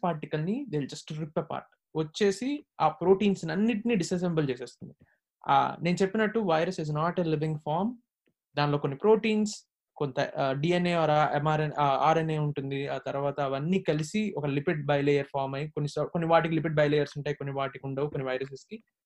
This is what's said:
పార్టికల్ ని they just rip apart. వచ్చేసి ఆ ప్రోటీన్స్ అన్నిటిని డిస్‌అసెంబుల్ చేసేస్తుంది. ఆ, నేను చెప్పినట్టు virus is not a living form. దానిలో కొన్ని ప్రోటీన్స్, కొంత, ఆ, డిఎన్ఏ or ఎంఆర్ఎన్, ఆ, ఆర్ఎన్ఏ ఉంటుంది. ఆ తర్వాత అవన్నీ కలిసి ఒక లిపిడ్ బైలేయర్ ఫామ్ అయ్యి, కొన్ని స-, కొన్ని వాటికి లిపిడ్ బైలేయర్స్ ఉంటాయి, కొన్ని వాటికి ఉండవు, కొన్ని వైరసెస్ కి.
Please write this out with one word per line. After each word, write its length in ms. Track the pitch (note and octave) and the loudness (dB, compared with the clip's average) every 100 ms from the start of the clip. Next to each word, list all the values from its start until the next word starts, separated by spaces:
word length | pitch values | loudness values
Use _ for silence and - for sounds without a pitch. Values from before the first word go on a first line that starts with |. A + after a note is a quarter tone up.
పార్టికల్ 420 | F3+ D#3+ - D3+ D#3+ | -4 -4 -4 -4 -2
ని 200 | A#3 C4+ | -4 -4
they 120 | D3 | -4
just 340 | C3 - - D3+ | -4 -8 -12 -10
rip 140 | D#3 | -6
apart. 320 | F3 D#3 C3 - _ _ D#3 | -6 -4 -8 -10 _ _ -6
వచ్చేసి 680 | D#3 - G3+ G3 B3+ D4 - - | -4 0 0 0 -4 -6 -8 0
ఆ 60 | D#3 | 0
ప్రోటీన్స్ 640 | - F3 G3 G#3 F#3 E3 | 2 4 4 4 0 -2
అన్నిటిని 440 | E3 A3 G#3+ A#3 A3+ | 0 2 0 0 0
డిస్‌అసెంబుల్ 540 | D#3+ F3+ F3+ D#3+ C#3+ | 0 0 0 0 0
చేసేస్తుంది. 440 | B2 A#2+ - C#3 - _ _ _ _ - | -2 -8 -14 -20 -20 _ _ _ _ 2
ఆ, 300 | C#3 C3 - | 2 2 0
నేను 160 | E3 F3 | -2 2
చెప్పినట్టు 380 | F#3+ A3 G#3+ A3+ | 2 2 0 0
virus 360 | G3 D#3+ F3 F3+ | 2 2 0 -2
is 140 | D3+ D3+ | -4 -2
not 180 | E3 F3 | -2 0
a 40 | |
living 300 | E3 D#3 D#3 | 0 0 0
form. 400 | D#3 D3+ D#3+ G#3+ B3+ _ _ _ _ _ - | -4 -2 -2 -2 -4 _ _ _ _ _ 0
దానిలో 200 | D3 C#3+ | 2 2
కొన్ని 200 | D3 C#3 | -2 0
ప్రోటీన్స్, 760 | G#3 A3 A3 G#3+ G#3+ - _ _ _ - | 4 4 4 2 0 -4 _ _ _ -6
కొంత, 240 | D3 B2+ | -4 -2
ఆ, 320 | - D3+ C#3 | -4 0 0
డిఎన్ఏ 440 | C3+ D#3 F3 F3 E3+ | 0 0 2 2 2
or 120 | D3+ D3+ D3+ D3 | 4 4 4 2
ఎంఆర్ఎన్, 360 | D3+ D3+ D3+ - | 2 0 0 0
ఆ, 60 | C#3+ | 2
ఆర్ఎన్ఏ 520 | C3+ C#3+ D#3+ D#3+ D#3 | 4 4 4 2 0
ఉంటుంది. 500 | D3 C#3+ C3+ C#3 C#3 | -2 -2 -4 -4 -4
ఆ 100 | C3+ | -6
తర్వాత 420 | C3+ C#3 C#3+ C#3+ | -4 -4 -2 -2
అవన్నీ 400 | C#3 C3+ D3+ F#3+ | -2 -2 0 0
కలిసి 540 | F#3 D3+ D#3 G#3+ G#3 D3 | 2 -2 -2 -2 -4 -4
ఒక 80 | C#3+ | -2
లిపిడ్ 400 | C#3 D3 D#3 C#3+ | -2 -2 -2 0
బైలేయర్ 420 | C#3+ C#3+ C#3+ C#3 | 2 4 2 0
ఫామ్ 220 | C#3 C3+ C#3 | -4 -4 -4
అయ్యి, 140 | D#3 | -6
కొన్ని 200 | - D3 | -4 -4
స-, 100 | - | -4
కొన్ని 300 | D3 F3 E3 | -4 -2 4
వాటికి 260 | E3 D#3+ D#3+ | 4 4 0
లిపిడ్ 200 | D#3+ D3+ | 0 2
బైలేయర్స్ 380 | D3 D3+ C#3+ D3 | 4 4 0 -4
ఉంటాయి, 180 | C#3+ C#3+ | -6 -6
కొన్ని 200 | C#3 C3+ | -6 -4
వాటికి 320 | C3+ C3 C#3 | -6 -6 -8
ఉండవు, 220 | C3+ D3 | -4 -4
కొన్ని 180 | D3 C3 | -4 -4
వైరసెస్ 380 | B2+ C3+ C3+ - | -4 -6 -12 -14
కి. 120 | A3 _ _ | -16 _ _